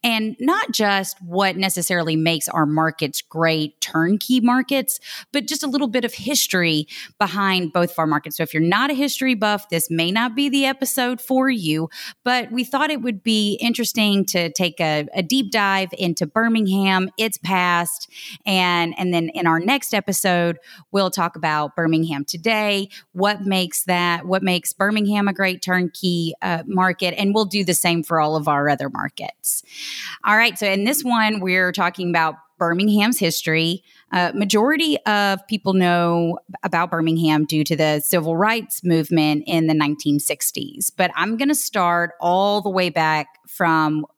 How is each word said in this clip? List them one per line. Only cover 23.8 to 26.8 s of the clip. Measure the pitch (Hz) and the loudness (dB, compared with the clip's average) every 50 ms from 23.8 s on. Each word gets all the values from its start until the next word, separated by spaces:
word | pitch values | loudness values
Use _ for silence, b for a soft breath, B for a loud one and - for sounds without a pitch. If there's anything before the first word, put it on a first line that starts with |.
| - | -2
that, | - 180 175 175 175 170 170 175 | -2 0 0 2 0 -2 -2 -2
what | 180 185 190 190 | -2 -2 0 0
makes | 190 180 175 - - - | 0 0 0 -2 -6 -4
Birmingham | _ 196 202 214 214 208 196 208 208 202 | _ -2 0 0 0 0 2 2 2 2
a | 202 190 | 0 0
great | - 196 185 185 180 - | 0 -2 -2 -2 -4 -2
turnkey, | 180 185 185 180 165 _ - - 185 175 170 165 165 165 _ - | 0 0 0 0 -2 _ -2 -2 0 0 0 -2 -4 -4 _ -4
uh, | 190 175 165 160 | -2 -2 -4 -4
market, | - 202 185 | -2 0 2